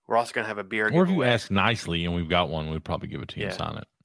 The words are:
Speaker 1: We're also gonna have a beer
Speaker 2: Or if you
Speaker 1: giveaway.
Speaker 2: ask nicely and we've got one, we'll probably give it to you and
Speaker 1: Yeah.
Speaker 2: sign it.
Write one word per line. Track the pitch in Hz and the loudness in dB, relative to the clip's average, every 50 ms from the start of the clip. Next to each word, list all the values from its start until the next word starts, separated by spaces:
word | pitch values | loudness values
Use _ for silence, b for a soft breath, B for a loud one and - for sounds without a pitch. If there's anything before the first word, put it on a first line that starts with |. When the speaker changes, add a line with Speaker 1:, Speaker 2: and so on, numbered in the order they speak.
| _ - | _ 0
Speaker 1:
We're | - 226 | 2 2
also | - - - | 2 2 -2
gonna | 127 110 110 | -4 -2 -2
have | 110 104 | -4 -6
a | 98 | -6
beer | 95 110 107 107 | -4 -2 0 2
Speaker 2:
Or | 110 | 4
if | 113 | 4
you | 165 185 | 4 4
Speaker 1:
giveaway. | 180 190 170 131 123 | 4 4 2 4 4
Speaker 2:
ask | 120 107 - - | 4 2 2 0
nicely | 98 98 95 110 117 107 - - 85 85 85 | 2 4 4 4 2 0 -2 -2 -2 -2 0
and | 87 87 | 0 0
we've | 87 85 78 | 0 0 2
got | 90 87 87 71 | 2 2 2 2
one, | 82 80 78 78 | 0 -4 -4 -4
we'll | 78 80 | -6 -6
probably | - - 85 73 69 65 | -6 -6 -6 -6 -6 -8
give | 73 71 | -10 -10
it | - - | -10 -10
to | - - | -8 -8
you | 104 95 | -8 -6
and | 92 | -6
Speaker 1:
Yeah. | 95 | -6
Speaker 2:
sign | - - - - | -6 -8 -8 -10
it. | - - _ _ _ | -12 -16 _ _ _